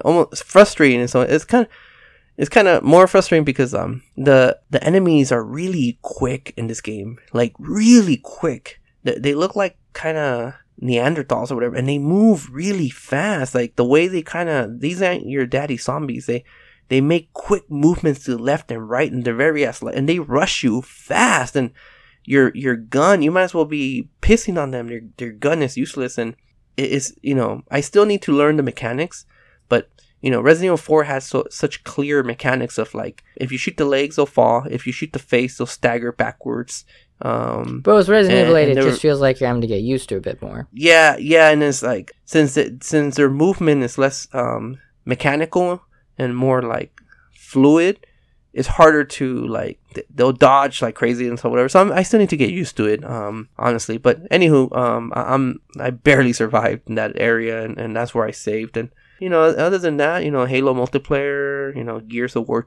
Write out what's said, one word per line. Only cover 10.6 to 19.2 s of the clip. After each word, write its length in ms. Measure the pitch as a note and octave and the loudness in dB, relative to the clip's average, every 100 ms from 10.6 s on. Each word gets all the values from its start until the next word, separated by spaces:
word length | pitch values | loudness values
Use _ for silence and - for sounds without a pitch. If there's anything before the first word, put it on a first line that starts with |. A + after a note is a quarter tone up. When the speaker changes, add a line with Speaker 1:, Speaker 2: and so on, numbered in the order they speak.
| _ _ | _ _
Speaker 1:
Neanderthals 680 | B2 A#2+ B2+ D#3+ C3 A2+ B2 | -2 0 0 -2 -2 -4 -4
or 40 | B2+ | -4
whatever, 200 | B2 A#2+ | -4 -2
and 120 | C3 | -4
they 100 | C#3+ | -2
move 500 | C#3+ F#3 A3 F#3 C3 | 0 4 4 4 -2
really 360 | B2+ F#3 G3 C#3+ | -8 -6 -4 -4
fast. 640 | - - C3+ G3 F#3+ C3 | -6 -6 -4 -2 -2 -4
Like, 220 | B2+ A#2 - | -4 -4 -2
the 80 | |
way 240 | B2 D3 F3 | 2 4 2
they 140 | F#3 | -2
kinda, 500 | D#3+ E3+ E3+ D3 G#2+ A#2+ | -6 -6 -4 -2 -4 -6
these 240 | C#3+ F3+ | -6 -2
aren't 240 | F#3+ F3+ - | -2 -2 -6
your 180 | C#3 B2 | -4 -2
daddy 300 | C3 C#3+ B2 | -4 -4 -6
zombies. 500 | - C#3+ D3 A#2+ B2 | -6 -6 -8 -8 -6
They, 180 | A#2+ - _ _ _ _ | -8 -8 _ _ _ _
they 120 | C3 | 0
make 320 | C#3+ E3+ D#3+ | 2 0 -2
quick 360 | - - G3+ - | -12 -2 -2 -2
movements 540 | D3 D3+ F3 D#3+ C3+ | 0 2 2 0 -2
to 120 | - A#2+ | -4 -6
the 60 | |
left 280 | A#2+ D3 - | -2 -4 -6
and 180 | A2+ A2 | -12 -6
right, 220 | B2 D#3 | -2 -2
and 120 | C3 | -2